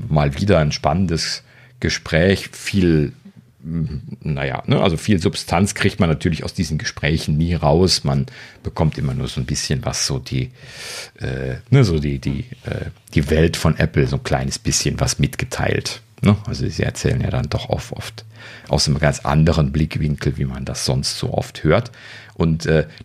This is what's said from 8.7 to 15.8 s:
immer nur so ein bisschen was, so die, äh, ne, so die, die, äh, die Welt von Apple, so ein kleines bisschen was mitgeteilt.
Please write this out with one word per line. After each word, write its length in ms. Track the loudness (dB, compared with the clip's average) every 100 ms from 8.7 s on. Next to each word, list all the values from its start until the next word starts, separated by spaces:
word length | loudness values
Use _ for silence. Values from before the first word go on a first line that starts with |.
| 0 0 0
immer 160 | -4
nur 140 | -2 -4
so 120 | -6
ein 60 | -4
bisschen 380 | -4 -2 -4
was, 220 | -2 -4 -4
so 120 | -4
die, 320 | -4 -4 -4 -8 -20 -16 -14 -14 -14 -10
äh, 360 | -8 -4 -6 -8 2
ne, 140 | 4
so 140 | 4 2
die, 180 | 0 -2
die, 280 | -2 -4 -8 -12
äh, 220 | -8 -8 -8 -12 -4
die 160 | -2 2
Welt 260 | 4 4 4
von 200 | 0 2
Apple, 300 | 2 2 0
so 100 | 0
ein 80 |
kleines 340 | -2 -2 -2 -4
bisschen 400 | -2 0 0 0
was 200 | -2 0
mitgeteilt. 800 | -2 -2 -6 -2 -2 -2